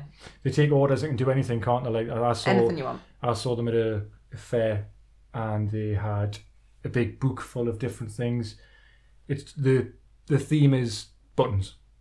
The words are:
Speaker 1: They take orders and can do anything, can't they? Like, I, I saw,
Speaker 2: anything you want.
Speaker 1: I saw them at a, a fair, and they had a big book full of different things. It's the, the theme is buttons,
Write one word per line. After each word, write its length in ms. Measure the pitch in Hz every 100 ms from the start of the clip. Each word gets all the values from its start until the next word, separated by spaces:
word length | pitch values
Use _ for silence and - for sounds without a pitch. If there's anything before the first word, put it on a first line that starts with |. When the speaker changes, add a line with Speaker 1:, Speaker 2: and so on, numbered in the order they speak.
| 143 - - -
Speaker 1:
They 80 | 135
take 200 | 143 147
orders 320 | 139 139 131
and 80 | 151
can 60 | 120
do 140 | 131
anything, 280 | 135 117 117
can't 240 | 113 123
they? 60 | 131
Like, 200 | 113 117
I, 200 | 113 120
I 40 |
saw, 180 | 113 -
Speaker 2:
anything 260 | - 117 160
you 60 | 127
want. 160 | - - -
Speaker 1:
I 120 | 127
saw 220 | 110 131 117
them 120 | 117
at 60 |
a, 300 | 117 113 107 104 - _
a 60 | -
fair, 500 | - 120 113 104 104 - - _ _
and 360 | 123 110 107 104
they 180 | 110 107 104
had 420 | 107 104 104 104 - _ _ _ 110
a 40 |
big 300 | 120 117 -
book 220 | 135 127
full 260 | - 123 120
of 100 | 104
different 320 | 123 - 107
things. 440 | - 120 120 107 - - - - _ _ _ -
It's 260 | 143 -
the, 380 | - 135 131 104 - _ _ -
the 120 | 143
theme 340 | - 156 143
is 340 | 131 120 104 - _ _ -
buttons, 400 | 123 101 95 - _ _